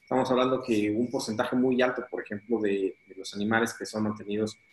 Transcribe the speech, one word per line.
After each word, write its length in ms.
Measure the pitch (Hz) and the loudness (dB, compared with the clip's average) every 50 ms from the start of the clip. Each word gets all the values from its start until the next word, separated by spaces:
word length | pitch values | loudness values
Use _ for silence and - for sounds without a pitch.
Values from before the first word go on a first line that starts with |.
Estamos 300 | _ - 131 131 127 127 | _ -2 0 0 2 2
hablando 320 | 127 123 127 131 131 123 - | 4 4 4 2 2 0 0
que 280 | - 113 104 104 104 | 2 2 2 4 2
un 200 | 104 110 123 120 | 2 0 0 0
porcentaje 440 | 139 131 - - 110 110 123 - 131 | -2 -4 -4 -2 -2 -2 -2 0 2
muy 260 | 127 123 131 123 123 123 | 2 2 4 4 4 2
alto, 240 | 123 - 123 117 - | 2 2 -2 -6 -6
por 120 | - - - | -8 -8 -8
ejemplo, 360 | - 104 101 - 117 117 107 | -6 -8 -8 -4 -2 -2 0
de, 380 | 107 101 98 98 95 92 - _ _ | 2 2 2 2 0 -2 -2 _ _
de 80 | - 95 | -20 -16
los 180 | 95 - - - | -14 -14 -10 -6
animales 400 | 101 101 107 113 113 117 113 - | -4 0 2 2 2 2 2 -2
que 100 | - 98 | -6 -10
son 200 | - - 110 107 | -6 -4 -2 -2
mantenidos 520 | 110 110 107 98 101 104 104 107 104 - - _ _ | -2 -4 -6 -6 -6 -2 -2 -2 -2 -4 -10 _ _